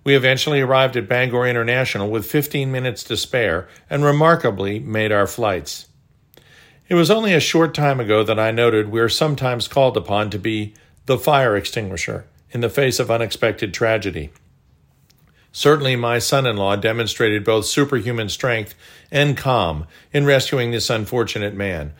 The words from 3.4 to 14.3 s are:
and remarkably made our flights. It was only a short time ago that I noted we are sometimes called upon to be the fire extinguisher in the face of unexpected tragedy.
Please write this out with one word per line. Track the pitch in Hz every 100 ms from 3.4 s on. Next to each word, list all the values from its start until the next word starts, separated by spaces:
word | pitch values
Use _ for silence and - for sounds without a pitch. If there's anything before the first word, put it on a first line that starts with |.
| 104 82 - - -
and | 143
remarkably | 147 147 160 165 120 98 98 107
made | 120 110 107
our | 104 98
flights. | - 110 90 73 - - _ _ _ _ _ _ - - _ -
It |
was | 175 160
only | 220 220
a | 160
short | - 165 165
time | 160 143 131
ago | 107 107
that | 110 107
I | 110
noted | 113 117 110 107
we | 113
are | 117
sometimes | - 156 139 127 120 -
called | 139 131 107
upon | - 101 104
to | 104
be | 113 107 104 - _ _ -
the | 131
fire | 160 143 123 101
extinguisher | - 117 98 92 - 95 - _ _
in | 120
the | 117
face | - 123 117
of | 113
unexpected | 113 110 - 113 104 98
tragedy. | - 113 110 98 80 73